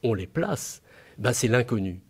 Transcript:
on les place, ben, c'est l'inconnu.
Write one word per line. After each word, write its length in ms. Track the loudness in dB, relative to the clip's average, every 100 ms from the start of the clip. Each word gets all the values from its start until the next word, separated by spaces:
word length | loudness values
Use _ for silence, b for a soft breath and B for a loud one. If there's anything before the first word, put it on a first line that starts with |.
on 100 | 2
les 140 | 0 -2
place, 560 | -2 -2 -2 -6 -14 B B B B
ben, 160 | 0
c'est 160 | 2 4
l'inconnu. 520 | 2 2 0 -2 -6 -14